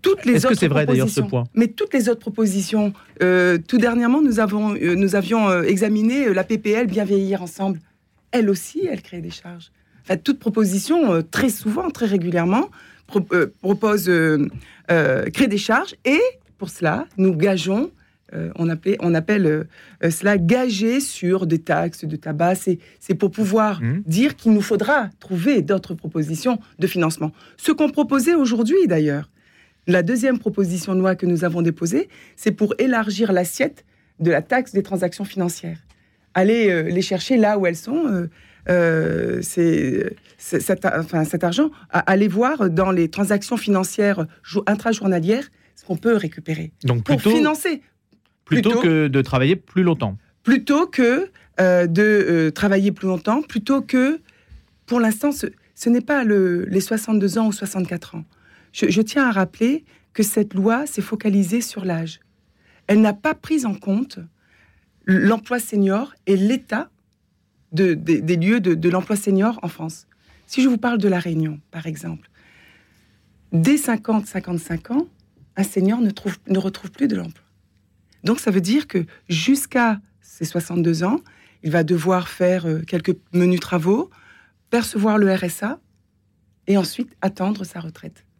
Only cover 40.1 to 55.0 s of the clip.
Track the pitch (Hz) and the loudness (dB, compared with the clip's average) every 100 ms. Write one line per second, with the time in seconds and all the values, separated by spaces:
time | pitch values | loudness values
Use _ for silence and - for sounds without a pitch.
40.1 | - _ _ - 160 139 185 180 160 160 | -8 _ _ -6 -4 -2 -2 0 -4 -4
41.1 | 170 156 160 175 180 311 - - - - | -2 -2 -2 -2 0 -2 -2 -6 -4 2
42.1 | 196 208 180 247 302 196 160 190 185 165 | 2 2 2 0 0 0 2 0 2 0
43.1 | 180 196 208 202 233 - 196 185 - 202 | 0 0 -2 -2 -6 0 0 0 0 0
44.1 | 190 160 _ - 190 208 208 233 214 196 | 0 -4 _ -6 -4 -2 -2 0 -2 0
45.1 | 175 165 226 285 _ _ _ - 180 226 | 0 0 -2 -2 _ _ _ -8 -4 0
46.1 | 220 165 - - 156 160 _ 135 120 110 | 0 -2 -10 -8 -8 -8 _ -2 -2 0
47.1 | 143 202 233 302 302 381 311 _ _ _ | 0 2 2 2 0 -4 -6 _ _ _
48.1 | _ _ _ _ 202 214 233 175 156 151 | _ _ _ _ 0 2 2 2 2 2
49.1 | 135 131 131 131 185 _ 185 180 160 110 | 0 0 0 2 0 _ 0 2 2 -2
50.1 | 98 _ _ - 247 - 285 359 - 240 | -8 _ _ 0 0 2 0 0 2 2
51.1 | 262 381 _ _ - 185 180 175 165 214 | 2 -4 _ _ 0 2 4 2 2 4
52.1 | 208 - 170 160 151 202 196 202 - 190 | 4 2 2 0 0 0 2 2 -2 -4
53.1 | 180 - 240 311 233 202 277 262 254 262 | -4 -2 -2 -2 -8 0 -2 0 0 0
54.1 | 320 _ _ _ - _ _ - 240 | -2 _ _ _ -20 _ _ -4 0